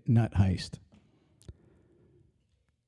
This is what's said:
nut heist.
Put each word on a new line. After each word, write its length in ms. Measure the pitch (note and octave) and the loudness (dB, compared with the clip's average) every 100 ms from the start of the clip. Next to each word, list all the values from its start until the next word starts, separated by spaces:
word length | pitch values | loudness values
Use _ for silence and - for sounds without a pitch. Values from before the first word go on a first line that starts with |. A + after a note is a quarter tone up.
| - | 0
nut 260 | A2+ A2 | 0 2
heist. 440 | F#2 G2 F#2 - - - - _ _ _ _ - - _ _ _ _ _ _ _ _ _ _ _ _ | 0 0 0 -6 -18 -20 -20 _ _ _ _ -20 -20 _ _ _ _ _ _ _ _ _ _ _ _